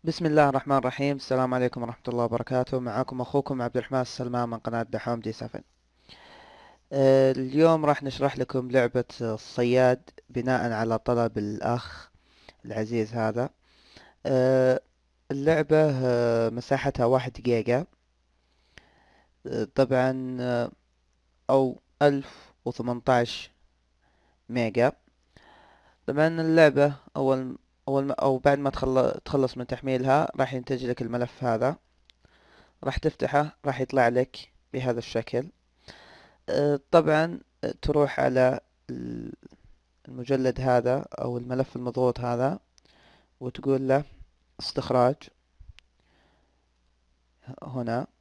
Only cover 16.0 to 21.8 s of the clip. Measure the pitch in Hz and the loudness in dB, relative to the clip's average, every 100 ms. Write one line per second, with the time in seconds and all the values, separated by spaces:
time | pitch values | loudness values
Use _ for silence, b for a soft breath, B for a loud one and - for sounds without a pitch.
16 | 127 120 120 117 113 117 - 135 139 - | 0 2 2 2 0 -2 -4 -2 -2 0
17 | 120 131 123 - 123 117 110 123 180 _ | 2 2 0 -6 0 0 2 -2 -2 _
18 | _ _ _ _ _ b b b b b | _ _ _ _ _ b b b b b
19 | b b b _ - 117 107 - 131 131 | b b b _ -8 -6 -4 0 2 2
20 | 131 131 127 127 123 120 120 _ _ _ | 0 -2 -8 -6 -4 -4 -4 _ _ _
21 | _ _ _ _ - 135 131 - | _ _ _ _ 2 2 2 -4